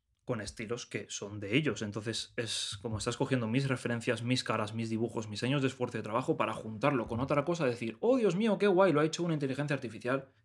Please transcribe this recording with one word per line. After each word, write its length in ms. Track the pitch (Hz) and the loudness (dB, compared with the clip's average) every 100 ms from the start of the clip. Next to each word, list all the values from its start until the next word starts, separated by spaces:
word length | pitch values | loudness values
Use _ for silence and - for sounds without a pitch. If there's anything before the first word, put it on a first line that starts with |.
| _ _ - | _ _ -6
con 140 | 117 | -6
estilos 460 | 98 - 107 120 - | -6 -8 -6 -6 -6
que 200 | 113 - | -8 -8
son 320 | - 101 104 | -10 -8 -8
de 140 | 98 123 | 0 2
ellos. 240 | 147 104 | 2 -2
Entonces, 520 | 107 107 110 107 - - | -4 -4 -4 -6 -6 -6
es 400 | 113 - - 104 | -4 -4 -6 -6
como 160 | 120 110 | -6 -4
estás 200 | - 120 | -2 -2
cogiendo 300 | 139 131 110 | 0 0 2
mis 200 | 127 135 | 0 2
referencias, 560 | 127 120 117 120 113 | 0 -2 0 0 0
mis 200 | 117 127 | 0 0
caras, 300 | - 110 104 | 2 0 -2
mis 160 | 110 113 | -4 -2
dibujos, 380 | 110 117 117 110 | -2 -2 -4 -6
mis 160 | 101 | -4
años 180 | 123 143 | 0 2
de 60 | 131 | 0
esfuerzo 300 | 131 120 110 | 0 -4 -4
y 20 | |
de 40 | |
trabajo 340 | 107 113 131 135 | -2 0 0 0
para 160 | 107 | 0
juntarlo 540 | 110 110 107 139 135 101 | -2 -8 0 2 2 0
con 120 | 117 | -2
otra 240 | 135 147 | 2 2
cosa, 220 | 143 165 135 | 2 2 0
decir, 320 | 113 113 - | 0 -4 0
"Oh, 160 | 226 262 | 4 4
Dios 180 | 208 170 | 4 4
mío, 200 | 226 185 | 2 4
qué 100 | 202 | 4
guay, 260 | 185 196 | 6 6
lo 80 | 147 | 6
ha 40 | 156 | 2
hecho 180 | - | 0
una 100 | 175 | 0
inteligencia 400 | 156 135 131 147 | 0 0 -2 -2
artificial", 560 | 135 120 113 120 135 135 _ | -2 -4 -6 -2 -2 -4 _